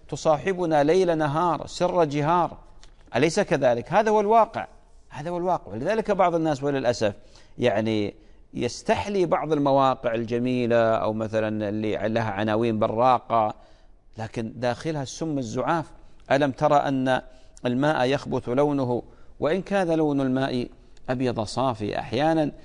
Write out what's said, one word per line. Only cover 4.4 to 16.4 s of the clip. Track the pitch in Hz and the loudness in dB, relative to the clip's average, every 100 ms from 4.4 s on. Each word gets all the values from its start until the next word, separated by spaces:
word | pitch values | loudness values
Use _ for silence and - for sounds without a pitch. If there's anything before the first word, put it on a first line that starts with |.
| 214 117 95 - - - - | 4 0 -10 -14 -20 -20 -18
هذا | - 151 | -12 -6
هو | 175 | -4
الواقع. | 180 165 - | -2 -2 -4
ولذلك | 104 147 190 180 | -6 -2 -2 0
بعض | 190 180 165 | 2 4 2
الناس، | 160 143 | 0 0
وللأسف، | 143 139 120 120 107 101 - - - - | -2 0 0 0 0 -2 -14 -20 -20 -2
يعني، | 120 101 113 110 101 - - - - | 0 2 0 0 -2 -6 -20 -20 -14
يستحلي | - 123 - - 214 202 202 170 | -6 -6 -6 -2 -2 0 -2 0
بعض | 175 147 | 0 0
المواقع | 151 139 139 135 127 123 | 0 2 4 2 2 -2
الجميلة | 113 113 120 127 123 120 117 113 110 | -4 -2 -2 0 0 2 4 4 2
أو | 104 | 0
مثلا | 110 110 110 107 107 104 | -2 -2 -2 -2 -2 -4
اللي | 107 107 90 104 | -4 -2 -2 -2
لها | 113 110 | -2 -2
عناوين | 98 110 107 120 107 | -2 0 0 0 0
براقة، | 113 110 127 123 - 113 107 - - - - - - - | 0 2 4 4 2 2 2 -2 -16 -20 -20 -20 -20 -12
لكن | 110 - 113 - | -10 -8 -8 -4
داخلها | 123 120 156 156 | -4 -4 -6 -6
السم | 135 - 165 143 | -8 -8 -6 -4
الزعاف. | 117 120 127 170 - - - - - | -4 -4 -2 -2 -4 -14 -20 -14 -2
ألم | 135 | 0